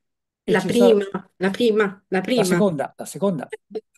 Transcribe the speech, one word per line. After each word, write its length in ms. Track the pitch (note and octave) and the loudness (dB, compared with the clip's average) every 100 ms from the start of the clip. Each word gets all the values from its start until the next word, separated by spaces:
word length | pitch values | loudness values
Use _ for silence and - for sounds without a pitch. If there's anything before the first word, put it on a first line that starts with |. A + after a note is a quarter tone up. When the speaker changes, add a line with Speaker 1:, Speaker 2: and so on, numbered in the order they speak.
| _ _ _ _ | _ _ _ _
Speaker 1:
E 80 | - | -2
Speaker 2:
La 100 | F#3+ | -2
Speaker 1:
ci 120 | F#3 | 0
sarà 220 | A#3+ A#3+ | 4 6
Speaker 2:
prima, 360 | G#3 G3 F#3 - - | 4 0 -8 -12 -6
la 140 | F#3+ | -4
prima, 540 | G3 A#3+ G#3+ G3 - _ | 0 0 2 0 -4 _
la 120 | F#3+ | -4
prima. 180 | F#3 B3 | -2 0
Speaker 1:
La 60 | F#3 | 2
seconda, 480 | F3 G3+ D3+ B2+ - | 2 2 0 -6 -10
la 80 | |
seconda. 440 | A2+ D3+ G3+ E3+ - - _ A4 - | -14 -4 -4 -4 -8 -14 _ -14 -14